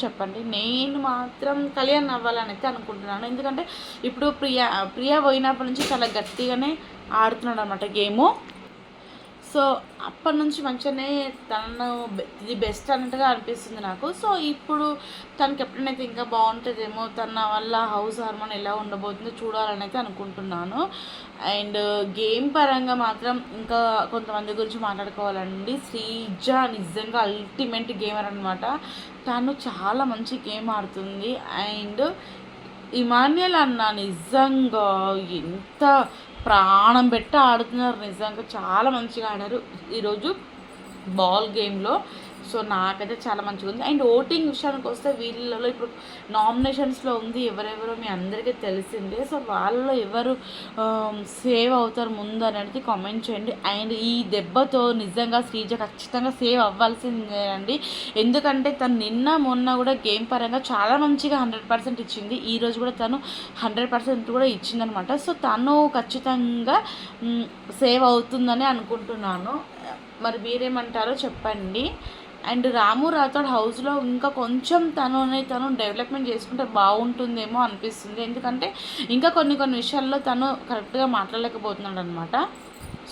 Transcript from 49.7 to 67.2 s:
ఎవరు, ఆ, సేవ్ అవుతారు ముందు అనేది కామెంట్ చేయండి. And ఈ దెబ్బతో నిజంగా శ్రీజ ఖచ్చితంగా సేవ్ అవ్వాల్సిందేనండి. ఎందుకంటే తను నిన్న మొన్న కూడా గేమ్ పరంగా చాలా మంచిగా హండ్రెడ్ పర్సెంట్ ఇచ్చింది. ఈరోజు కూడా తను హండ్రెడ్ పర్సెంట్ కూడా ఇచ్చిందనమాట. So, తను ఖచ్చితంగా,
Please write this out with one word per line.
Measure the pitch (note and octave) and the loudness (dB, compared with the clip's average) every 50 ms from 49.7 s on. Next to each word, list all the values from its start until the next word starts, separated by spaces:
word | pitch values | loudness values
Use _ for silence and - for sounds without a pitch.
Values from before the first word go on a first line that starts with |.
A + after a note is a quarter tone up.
| A#3 B3 C4 C4+ C4+ | 2 2 2 2 2
ఎవరు, | B3 G#3 F#3+ G#3+ A#3 A#3 B3+ C4 C4 - - - - - - - A3 | 2 0 0 -2 0 0 0 0 -2 -4 -10 -14 -14 -14 -10 -6 -2
ఆ, | A3 A3 A3 A3 G#3+ G#3+ G#3+ G#3 G3+ - | 0 0 0 0 -2 -2 -4 -6 -10 -12
సేవ్ | - - - B3+ B3 A3+ A#3 B3 C4 | -10 -4 0 2 4 4 6 4 4
అవుతారు | B3 A#3 A3+ A3 B3 A#3 A3+ | 4 2 2 0 -2 -4 -2
ముందు | A3+ G#3 G#3 G#3+ A3 A3 A3+ | -4 -4 -6 -6 -2 0 0
అనేది | A3 G3+ G#3 G3+ G3+ - C4 | 0 0 0 -4 -6 -6 -6
కామెంట్ | C4 B3 G#3+ F#3+ F#3+ G3+ G#3+ A3+ A3+ - | -2 -2 -2 -2 -2 -4 -6 -6 -4 -4
చేయండి. | A3+ G3+ G#3+ A3+ | -6 -4 -4 -6
And | - - - F#3 G3+ G#3 A3 A3 | -6 -4 -2 -2 -2 -2 -2 -4
ఈ | A3+ A3 A3+ A#3 A#3 A#3+ A#3 | -4 -2 0 0 0 0 0
దెబ్బతో | F#3 G3+ G3+ F3+ E3+ F3 B3+ C4+ C4+ C4+ B3+ A#3+ A#3+ | 0 0 -2 -2 2 2 4 4 4 4 4 4 4
నిజంగా | A#3 A3+ G#3 F#3+ F3+ A#3 A#3+ A#3 A#3 A#3+ | 2 2 -2 -2 -2 -2 0 2 2 2
శ్రీజ | A#3+ A#3+ - A3 G#3+ F#3 A#3 | 0 0 -4 -6 -4 -4 -4
ఖచ్చితంగా | A3+ G#3+ G3+ - - - - - B3 B3 C4 | -4 -4 -6 -8 -10 -10 -6 -4 -2 -2 -2
సేవ్ | C4 - B3 A#3 B3 B3 | -2 0 2 4 4 4
అవ్వాల్సిందేనండి. | A3+ G3+ F#3 G3 A#3 A3+ A#3 A3+ - B3 A#3 A3+ G#3+ G#3 G#3 G3+ G3+ G3 G3 F#3+ G3 G3+ C4+ D4+ - - - - - - - G#3+ | 4 4 4 4 2 2 2 0 -4 -4 -4 -4 -4 -4 -2 -2 -2 -2 -2 -2 -2 -2 -2 -2 -4 -6 -8 -8 -10 -2 0 2
ఎందుకంటే | A3 A#3+ B3 D4 C#4+ C#4+ C4+ C4+ C4 C#4+ | 4 6 4 4 4 4 2 2 2 0
తను | C#4+ - C4 B3 A#3+ | 0 2 2 2 2
నిన్న | A3+ G#3+ G#3+ A3+ A#3 B3+ D4 D#4+ D#4 | 2 2 0 0 2 4 4 4 4
మొన్న | C#4 C4 B3+ B3 B3 B3+ B3+ | 4 4 4 2 2 4 2
కూడా | B3 B3 C4 | 4 4 4
గేమ్ | C4+ C4 - A3 G#3 A3 A3+ A3+ | 2 2 2 2 2 2 2 0
పరంగా | B3+ A#3+ A#3 A3+ A#3+ C4+ | 0 0 0 0 0 -2
చాలా | C4 - B3 G#3 G3+ A3 B3+ C#4+ | -2 0 2 2 4 4 6 6
మంచిగా | D4+ D4 C#4+ C#4+ - C#4+ C#4+ C4+ | 6 4 4 4 2 2 2 2
హండ్రెడ్ | B3 A#3 A3 A3 - - | 2 0 -2 -4 -2 0
పర్సెంట్ | A#3 A3+ A3+ C4 A#3+ A#3+ | 0 0 0 -2 -4 -4
ఇచ్చింది. | A3 - - A3 G3+ G#3 B3 | -6 -6 -8 -8 -6 -4 -4
ఈరోజు | B3+ - A3+ A3+ A3+ A#3 A#3 A3+ A#3 | -4 -2 -2 0 2 2 0 0 0
కూడా | B3 B3 | -2 -2
తను | A#3+ - A#3 A3+ B3+ C#4+ - - - - - - - - | -2 0 -2 0 0 -2 -4 -8 -10 -12 -12 -12 -8 -6
హండ్రెడ్ | A#3 A3+ G#3+ A#3 B3 A#3+ | -4 -2 0 0 0 0
పర్సెంట్ | B3 A#3 A#3 C4 C4 A#3+ A3+ - | 0 0 0 0 0 0 0 0
కూడా | A#3 B3+ C4+ | 2 4 4
ఇచ్చిందనమాట. | C4 A3 F#3 - - - A#3 A3+ A3 G#3+ F#3+ F3+ - | 4 4 0 -2 -4 -2 -2 -2 -2 -2 -4 -2 -2
So, | C#4 C#4+ - F4+ | -2 -2 0 -2
తను | E4+ - - B3 G#3+ A3+ B3 C#4 D4 D4+ D4+ C#4+ D4 B3 | -4 -2 0 0 2 2 4 4 6 6 6 6 4 0
ఖచ్చితంగా, | A#3 A#3+ - C4 C4 C4 B3+ B3 A#3+ A#3+ A#3 A#3 A#3 B3 D4+ G#4+ A4 - - - - - - - | -2 -2 -4 -4 -2 0 0 2 2 0 0 0 2 2 4 2 2 0 -6 -12 -12 -14 -10 -6